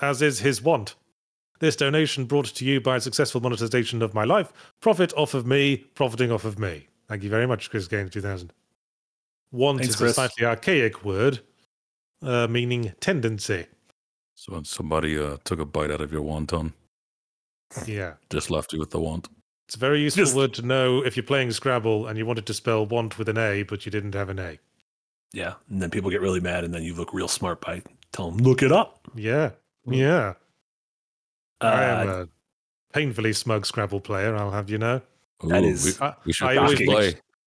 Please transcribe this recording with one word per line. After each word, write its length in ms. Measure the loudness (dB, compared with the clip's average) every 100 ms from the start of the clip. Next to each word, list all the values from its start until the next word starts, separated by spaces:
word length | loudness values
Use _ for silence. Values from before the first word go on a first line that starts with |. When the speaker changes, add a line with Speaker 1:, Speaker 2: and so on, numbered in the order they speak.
Speaker 1:
as 200 | -2 2
is 180 | 2 2
his 220 | 0 2
wont. 340 | 2 0 0 -14 _ _ _ _ _ _
This 160 | 0 2
donation 480 | 2 2 2 -2 0
brought 200 | 0 0
to 180 | -2 0
you 160 | 2
by 180 | 2 0
successful 400 | 0 0 0 0
monetization 600 | -2 -2 0 0 0 -2
of 120 | -2
my 100 | 0 2
life. 260 | 2 0 -8 -20 _
Profit 320 | 2 4 2 2
off 180 | 0
of 120 | 0 0
me, 300 | 2 4 0
profiting 540 | -4 -2 -2 2 0
off 120 | 0 -2
of 140 | -4
me." 280 | -4 -6 -14 _ -12
Thank 160 | -8
you 60 | -2
very 180 | 0 2
much, 220 | 0 -4
Chris 180 | -6 -4
Gaines 240 | -4 -4
two 100 | -6
thousand. 300 | -6 -8 -10 _ _ _ _ _ _ _ _ _ _ 2
Want 220 | 2 2
Speaker 2:
Thanks, 160 | 0 2
Speaker 1:
is 60 |
a 20 |
Speaker 2:
Chris. 120 | 2 4
Speaker 1:
slightly 300 | 0 2 0
archaic 580 | 2 2 4 2 0
word, 360 | -4 2 2 0 -6 _ _ _ _ _ _ _
uh, 260 | -2 0 0
meaning 460 | 0 0 -2 -4 -4
tendency. 680 | -2 0 0 -2 -4 -4 -6 _ _ _ _ _ _ -20
Speaker 3:
So 180 | -14
when 120 | -12 -8
somebody, 520 | -8 0 0 2 0
uh, 200 | -2 -6 -6
took 140 | -4
a 60 | -4
bite 240 | -2 -2
out 100 | -4
of 100 | -4
your 100 | -4
wonton. 500 | -4 -4 -4 -4 -4 -8 _ _ _ _ _ _ _ _ _ -12 -8
Speaker 1:
Yeah. 280 | -6 -8 -10 -8
Speaker 3:
Just 200 | -6 -2
left 200 | -2 -2
you 60 | -4
with 120 | -4
the 80 | -4
want. 280 | -4 -4 -8 _ _ _ -16
Speaker 1:
It's 80 | -4
a 40 |
very 200 | 0 2
useful 220 | 2 2
Speaker 2:
Just 120 | 4 4
Speaker 1:
word 180 | 2 0
to 60 |
know 420 | 0 2 4 2
if 140 | 0 -2
you're 60 |
playing 280 | 0 0 0
Scrabble 560 | -2 0 0 2 0 -2
and 100 | -4
you 80 | -4
wanted 200 | -4 -6
to 80 |
spell 320 | -4 0 0 0
want 320 | 0 -2 -4
with 100 | -4
an 80 | 0
A, 260 | 0 0
but 220 | -4 -8 -6
you 60 |
didn't 220 | -6 -6 -6
have 140 | -6
an 100 | -6
A. 200 | -10 -12 _ _ _ _ _ _ _
Speaker 2:
Yeah, 220 | -8 -8 -10 -8
and 120 | -6
then 80 | -4
people 200 | -2 -2
get 120 | 0
really 180 | 0 0
mad, 240 | 0 -2
and 100 | -4
then 100 | -6
you 100 | -6
look 200 | -6 -6
real 140 | -4 -4
smart 320 | -2 -4 -4
by 220 | -8 -10 -12 -20 _
telling 240 | -8 -4 4
them, 80 | 4
"Look 180 | 6
it 80 | 6
up." 280 | 6 4 -4 -18
Speaker 1:
Yeah. 380 | -8 -2 0 0 -4 _ _ -2
Speaker 2:
Mm. 120 | 2
Speaker 1:
Yeah. 360 | 4 4 0 -6 _ _ _ _ _ _ _ _ _ _ _ _
I 240 | 2 4
am 260 | 4 2 0
Speaker 2:
Uh, 40 | -2
Speaker 1:
a 40 | -6 _ _ _ _ _ _
painfully 400 | -2 -2 0 0
smug 320 | 0 0 -2 -2
Scrabble 340 | -4 -2 -4
player, 360 | -4 -2 -2 -2
I'll 160 | -2
have 180 | -4 -4
you 80 | -2
know. 240 | 0 -2 -4 _ _ -10
Speaker 2:
That 220 | 0 2
Speaker 3:
Ooh, 40 | 4
Speaker 2:
is 160 | 2 -2 0
Speaker 3:
we, 60 | -4
Speaker 1:
I, 60 | -4 -4
Speaker 3:
we 60 |
should, 140 | 0 2
Speaker 1:
I 40 |
Speaker 3:
we 40 | 4
Speaker 1:
always 120 | 4 4
Speaker 3:
should 20 | 4
Speaker 2:
shocking. 80 | 4
Speaker 3:
play. 120 | 4
Speaker 1:
make, 140 | 0 _ _